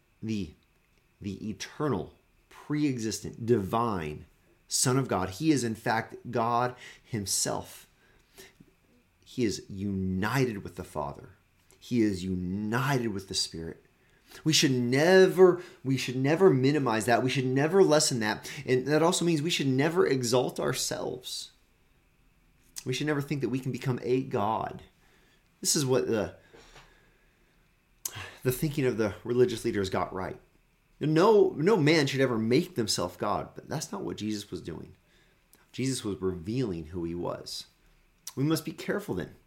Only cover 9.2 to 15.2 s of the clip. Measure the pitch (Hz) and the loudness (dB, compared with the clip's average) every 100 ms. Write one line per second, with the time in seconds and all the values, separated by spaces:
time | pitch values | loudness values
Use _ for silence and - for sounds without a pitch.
9.2 | - - 110 87 - 98 101 95 92 92 | -12 -2 -2 -2 -8 -8 -4 -2 -2 -2
10.2 | 107 131 127 101 90 - 85 - 71 - | -2 0 0 -2 -10 -12 -10 -8 -8 -10
11.2 | - - _ _ _ _ - 123 107 90 | -18 -20 _ _ _ _ -4 0 2 0
12.2 | 92 90 90 98 107 117 135 135 117 98 | -4 -4 -4 -4 -2 -2 0 0 -2 -6
13.2 | - - - 82 82 - _ _ _ _ | -6 -6 -6 -8 -12 -14 _ _ _ _
14.2 | _ - 160 147 151 127 120 131 165 190 | _ -6 0 2 4 2 2 2 6 8